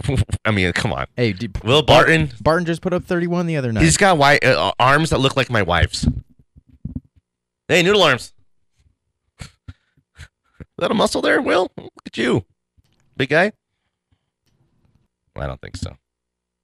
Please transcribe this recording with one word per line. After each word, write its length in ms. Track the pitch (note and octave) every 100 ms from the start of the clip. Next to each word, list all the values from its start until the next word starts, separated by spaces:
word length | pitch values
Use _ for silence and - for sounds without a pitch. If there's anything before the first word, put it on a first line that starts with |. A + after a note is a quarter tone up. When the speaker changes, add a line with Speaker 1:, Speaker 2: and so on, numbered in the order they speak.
| -
Speaker 1:
<laughs> 340 | C3+ - - A2
I 40 |
mean, 240 | G2+ F2+
come 180 | - A2
on. 120 | C2+ C2 -
Speaker 2:
Hey, 180 | A#2
d-, 140 | F#2 A2+ -
Speaker 1:
Will 200 | G#2 D3
Speaker 2:
Bar-, 220 | C3+ C3+ C3+
Speaker 1:
Barton? 260 | D#3+ D3+ -
Speaker 2:
Barton 240 | D3+ E3 E3
just 160 | E3
put 100 | F#3
up 100 | F3+
thirty-one 420 | - F3 F3 F3 E3+
the 120 | D#3
other 140 | B2
night. 120 | A2
Speaker 1:
He's 140 | D#3 -
got 200 | G3 D#3+
wi-, 220 | C#3 C#3+
uh, 300 | - D2 F#2 -
arms 320 | B2+ C#3+ D#3+
that 80 | D3
look 180 | C3+ C3+
like 140 | B2+
my 100 | A#2
wife's. 460 | F2 F2 D2+ - - - - _ _ - _ _ - - - _ _ _ _ _ -
Hey, 140 | E3+
noodle 220 | F3 G#3
arms. 280 | D#3+ A#2+ - _ _ _ _ _ _ _ _ _ _ _
<laughs> 0 |
Is 80 | - _ - - _ _ _ - - _ _ _ - -
that 140 | F3
a 20 |
muscle 300 | - G#3+ -
there, 180 | D4 D4+
Will? 300 | A#3+ - F4+ -
Look 160 | - - -
at 100 | -
you. 300 | B3 D#3 - _ _ _ _ _ _ -
Big 120 | C3+
guy? 240 | D3+ G3+ - _ _ _ _ _ _ _ _ _ _ _ _ _ _ _ _ _ -
I 120 | C#2
don't 120 | C2
think 160 | G1+ -
so. 220 | - - _ _ _ _ _ _